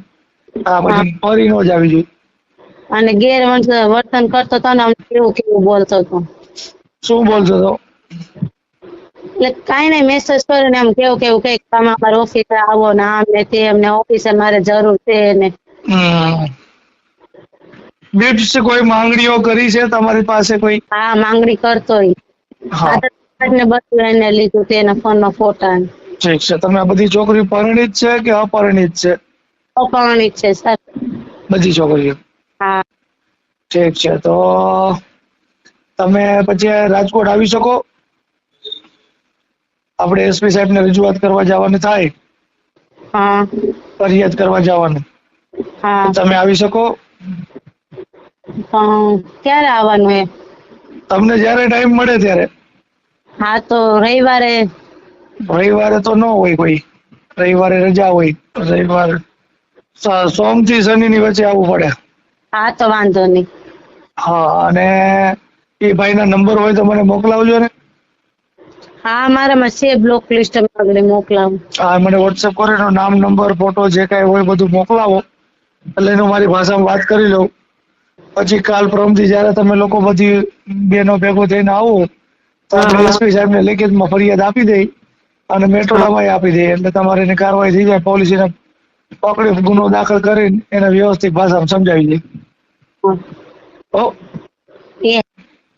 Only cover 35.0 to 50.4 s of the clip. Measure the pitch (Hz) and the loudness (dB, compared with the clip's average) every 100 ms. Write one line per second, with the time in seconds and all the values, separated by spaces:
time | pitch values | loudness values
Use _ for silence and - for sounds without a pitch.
35 | - _ _ _ _ _ _ _ _ - | -10 _ _ _ _ _ _ _ _ -4
36 | 185 202 202 202 196 190 214 214 208 196 | 0 0 2 0 0 0 0 0 0 0
37 | 190 226 202 208 220 226 240 247 - _ | 0 0 0 0 0 0 0 -2 -6 _
38 | _ _ _ _ _ _ - - - _ | _ _ _ _ _ _ -20 -20 -20 _
39 | _ _ _ _ _ _ _ _ _ - | _ _ _ _ _ _ _ _ _ -6
40 | 180 190 190 190 208 190 196 196 190 185 | -2 0 0 0 0 0 2 2 2 2
41 | 202 190 196 196 185 190 190 196 208 208 | 0 0 -2 0 0 0 0 0 0 0
42 | 160 - _ _ _ _ _ _ _ _ | -2 -6 _ _ _ _ _ _ _ _
43 | - 208 202 202 202 - 208 - - - | -8 -2 0 0 -2 -4 -6 -8 -16 -6
44 | 196 190 190 - 190 185 180 175 165 151 | 0 0 0 -2 -2 0 0 0 0 -4
45 | 143 _ _ _ _ - - - 208 202 | -8 _ _ _ _ -14 -14 -8 -4 0
46 | 196 190 185 190 190 190 208 226 233 - | 0 0 0 2 2 0 0 -2 -4 -6
47 | _ _ 185 175 185 - - _ _ - | _ _ -16 -16 -16 -20 -20 _ _ -20
48 | - - - _ - 226 - 220 214 214 | -20 -20 -20 _ -16 -14 -6 -2 0 0
49 | 208 202 180 - 277 285 294 233 214 208 | 0 -2 -6 -8 -2 0 0 0 2 2
50 | 196 202 190 - | 2 0 -4 -10